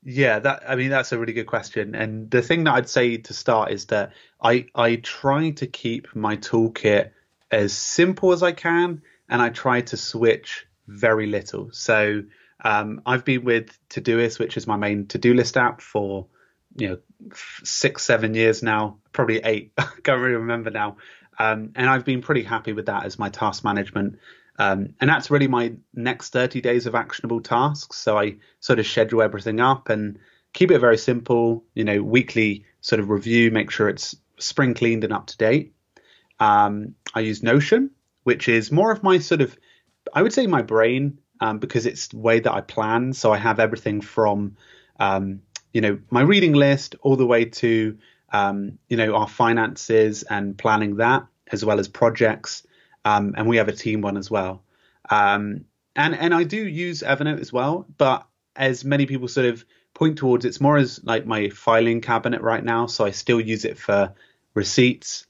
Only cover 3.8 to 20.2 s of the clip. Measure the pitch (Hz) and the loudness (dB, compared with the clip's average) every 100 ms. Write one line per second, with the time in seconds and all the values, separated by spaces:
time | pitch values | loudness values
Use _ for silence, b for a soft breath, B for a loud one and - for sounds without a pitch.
3.8 | - 107 101 b b b - 123 123 - | -4 -2 -2 b b b 0 0 0 0
4.8 | 117 117 117 - 139 139 160 147 120 - | 2 2 -4 -4 0 0 0 -4 -8 -6
5.8 | 117 117 - - 107 104 - 117 113 113 | -6 -6 -8 -6 -4 -4 -2 0 0 0
6.8 | 110 104 - _ _ _ _ 113 104 - | 2 2 0 _ _ _ _ 0 0 -4
7.8 | - - 175 190 185 175 175 170 175 170 | -6 0 0 2 2 2 2 0 -2 0
8.8 | 175 165 b b b 120 120 117 135 123 | 0 -4 b b b 0 0 0 0 0
9.8 | 120 113 - 117 113 110 - - - _ | -2 -8 -8 0 2 2 -2 -16 -16 _
10.8 | - 101 117 110 107 104 - 101 101 - | -20 -2 0 2 0 -4 -6 -12 -12 -12
11.8 | - 110 104 104 104 b b b - 104 | 0 2 2 -2 -8 b b b -2 -2
12.8 | 104 110 - 123 123 127 120 117 113 _ | -2 -8 -2 -2 0 -2 0 0 -2 _
13.8 | _ - 120 113 117 113 110 - 104 104 | _ -8 -2 0 0 -2 -6 -6 -6 -4
14.8 | 104 104 101 - 123 123 120 - 123 123 | -2 -4 -4 0 2 4 2 2 0 -2
15.8 | - 107 101 98 92 _ _ _ _ - | -8 -6 -4 -8 -10 _ _ _ _ -8
16.8 | 101 90 _ _ - - - - - - | -8 -8 _ _ -20 -20 -20 -16 -10 -2
17.8 | 139 143 - 117 110 113 113 110 113 107 | -2 -4 -2 0 0 2 2 2 0 -2
18.8 | 107 104 _ - 123 110 110 107 - - | -4 -8 _ -4 0 0 -2 -4 -4 -6
19.8 | - - - 131 | -6 -6 -2 0